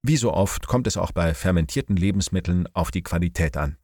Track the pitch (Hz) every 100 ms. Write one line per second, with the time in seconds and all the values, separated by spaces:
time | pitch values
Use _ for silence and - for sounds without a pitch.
0 | 123 156 113 87 98 - - 127 120 -
1 | - - 85 80 92 87 80 143 - 95
2 | 95 98 92 92 87 90 87 - 82 92
3 | - 85 85 - 80 73 71 73